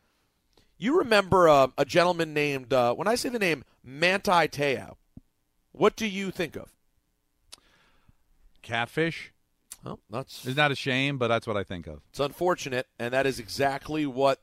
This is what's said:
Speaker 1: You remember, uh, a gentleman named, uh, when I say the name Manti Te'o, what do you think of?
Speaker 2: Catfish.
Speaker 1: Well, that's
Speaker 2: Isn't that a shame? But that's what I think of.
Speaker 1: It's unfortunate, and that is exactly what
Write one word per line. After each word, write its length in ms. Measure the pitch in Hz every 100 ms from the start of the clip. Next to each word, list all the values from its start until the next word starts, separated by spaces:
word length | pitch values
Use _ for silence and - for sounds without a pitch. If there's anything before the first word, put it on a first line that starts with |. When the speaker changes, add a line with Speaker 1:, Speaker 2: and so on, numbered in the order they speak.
| _ _ _ _ _ _ _ -
Speaker 1:
You 220 | 190 330
remember, 500 | 277 208 190 185 170
uh, 200 | 147 131 -
a 100 | 143
gentleman 500 | 165 175 170 160 151
named, 360 | 147 139 123
uh, 220 | 131 120
when 140 | 120 180
I 80 | 240
say 140 | 269
the 100 | 240
name 240 | 190 147 - _
Manti 640 | 123 139 175 196 202 175 156
Te'o, 500 | - 143 120 - - _ - - _ _ _ _
what 240 | - 196 -
do 100 | 220
you 240 | 190 196
think 260 | - 165 -
of? 140 | - _ _ _ _ _ _ _ _ - _ _ _ _ _ _ _ _ _ _
Speaker 2:
Catfish. 720 | - 117 117 - 165 - - _ _ _ - -
Speaker 1:
Well, 160 | - - _
that's 340 | 110 135 -
Speaker 2:
Isn't 160 | 123 135
that 140 | 151
a 40 | 135
shame? 420 | - 131 139 139
But 120 | 117
that's 180 | 117 117
what 100 | 101
I 60 |
think 240 | 95 92 80
of. 140 | 76 _
Speaker 1:
It's 80 | -
unfortunate, 680 | 143 - 175 175 143 127 - -
and 120 | 120
that 140 | 131 135
is 140 | 117
exactly 680 | 95 - 139 135 - 156 147
what 340 | 123 135 135